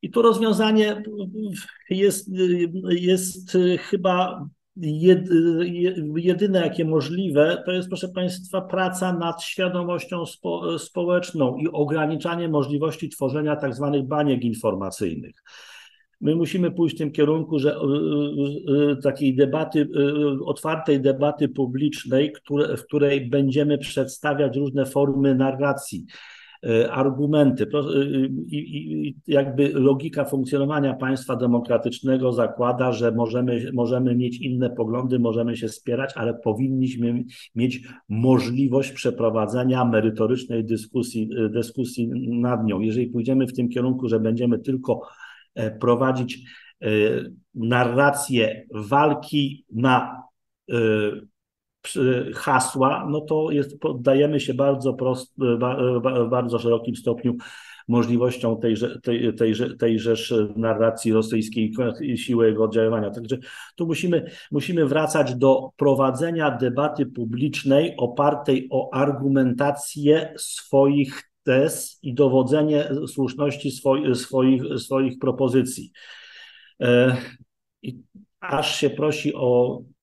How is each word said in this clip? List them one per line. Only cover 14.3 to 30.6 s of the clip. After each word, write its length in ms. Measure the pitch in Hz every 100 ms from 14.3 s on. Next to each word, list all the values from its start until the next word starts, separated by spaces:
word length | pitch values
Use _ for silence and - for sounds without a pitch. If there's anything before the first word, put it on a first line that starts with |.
| 127
informacyjnych. 1000 | 117 110 113 95 95 - 95 78 62 - _ - - - - _ _ _
My 140 | - 165
musimy 360 | 160 190 175
pójść 240 | 180 165 -
w 40 |
tym 120 | 156
kierunku, 480 | 147 147 160 156 156
że, 160 | 139 147
y, 1000 | 139 143 160 147 147 147 143 147 -
y, 180 | 143 147
y, 100 | 139
takiej 340 | 139 - 143 131
debaty, 440 | 139 156 156 156
y, 680 | 143 151 143 147 147 135 139
otwartej 560 | 143 156 160 160 143
debaty 480 | 135 131 147 147 147
publicznej, 840 | 131 131 131 147 147 - 131 147
które, 460 | - - 143 151 120
w 60 |
której 460 | - 147 143 139 123
będziemy 480 | 143 139 131 147 143
przedstawiać 800 | - - 131 - 151 143 143 123
różne 280 | 143 135 131
formy 500 | 139 139 135 139 131
narracji, 680 | 135 127 139 135 - 95 87 - - - - - -
y, 260 | 113 120
argumenty. 760 | - 135 131 143 151 139 - 107
Pro-, 280 | 147 143 165
y, 40 |
y, 300 | 139 139 131 131 165
i, 100 | 147
i, 500 | 160 147 156 156 151
i 80 | 139 -
jakby 420 | 143 139 127 139
logika 560 | 139 131 131 131 147 135
funkcjonowania 680 | 139 131 139